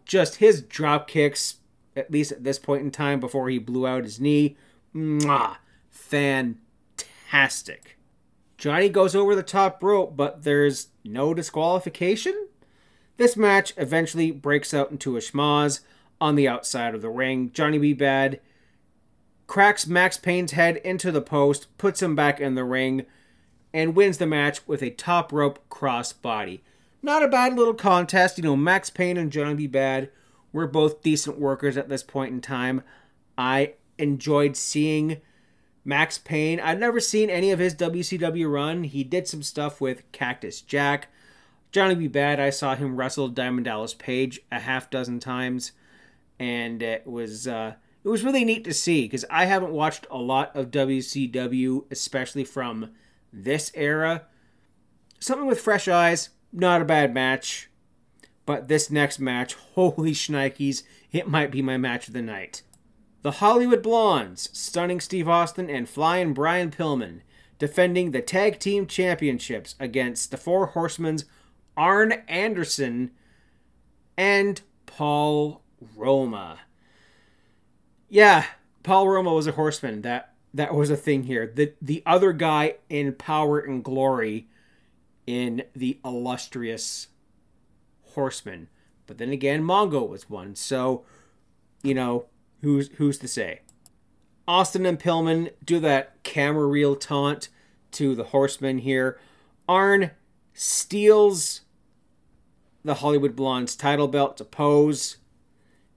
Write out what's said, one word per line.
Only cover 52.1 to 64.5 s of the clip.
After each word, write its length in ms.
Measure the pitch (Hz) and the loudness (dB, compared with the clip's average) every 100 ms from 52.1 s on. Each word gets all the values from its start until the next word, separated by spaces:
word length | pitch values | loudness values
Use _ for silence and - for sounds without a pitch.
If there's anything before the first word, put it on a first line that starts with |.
| 131 127 143 131 | -6 -6 -6 -8
from 460 | - 123 110 110 - _ _ _ | -6 -8 -8 -12 -16 _ _ _
this 400 | 101 101 151 147 - | -12 -4 -4 -4 -4
era. 480 | 147 156 160 165 - _ _ _ _ _ _ _ _ - | -2 0 0 -2 -8 _ _ _ _ _ _ _ _ -12
Something 280 | - 262 277 | -6 -4 0
with 120 | 240 | 0
fresh 300 | - 202 - | 2 0 2
eyes, 400 | 175 170 170 - _ _ | 4 4 2 -4 _ _
not 280 | 175 180 175 | 0 2 4
a 40 | 156 | 4
bad 280 | 156 143 | 2 2
match, 560 | 123 131 131 - - - _ _ _ _ _ _ _ - | 2 0 -2 -4 -12 -14 _ _ _ _ _ _ _ -6
but 240 | 147 131 | -6 0
this 200 | 151 - | 0 0
next 300 | 147 143 - | 0 0 -2
match, 340 | 135 123 123 | -4 -4 -6
<laughs> 200 | - - | -10 -8
holy 400 | - 180 - 160 | 2 2 2 -2
shnikes, 720 | 151 - 147 135 135 139 135 - - _ | -2 -2 -2 -2 -2 -4 -4 -10 -20 _
it 160 | 156 180 | -6 0
might 240 | 156 143 | 0 0
be 100 | 139 | -2
my 140 | 131 127 | -2 -2
match 320 | 127 120 - | -2 -4 -8
of 60 | |
the 80 | 120 | -10
night. 400 | 113 101 92 - - _ _ _ _ _ | -10 -10 -14 -18 -20 _ _ _ _ _
The 100 | 143 | -8
Hollywood 520 | 143 208 240 247 240 | 2 4 4 4 2
Blondes, 640 | 226 226 214 151 101 90 - | 4 4 4 2 0 -10 -14